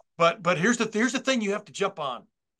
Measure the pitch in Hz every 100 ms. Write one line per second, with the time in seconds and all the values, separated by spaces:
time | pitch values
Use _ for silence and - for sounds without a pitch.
0 | _ - 170 214 170 165 208 233 220 208
1 | 233 262 269 254 202 202 202 - 190 160
2 | 143 113 - _ _